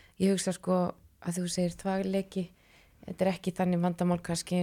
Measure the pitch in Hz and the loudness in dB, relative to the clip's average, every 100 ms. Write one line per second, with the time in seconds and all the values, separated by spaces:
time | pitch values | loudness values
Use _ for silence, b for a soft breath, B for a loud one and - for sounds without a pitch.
0 | b - 190 190 190 175 - 185 180 - | b 0 2 2 0 -4 0 2 2 -4
1 | - - 175 175 175 180 175 170 196 190 | -14 -12 -6 -4 -4 0 -2 -2 -4 -2
2 | 196 190 190 190 175 b b b b b | 0 -2 -2 -4 -6 b b b b b
3 | - 180 185 175 - - 180 175 180 170 | -12 0 0 0 -4 0 2 2 2 2
4 | 180 175 175 165 - 180 | 2 0 0 -6 0 0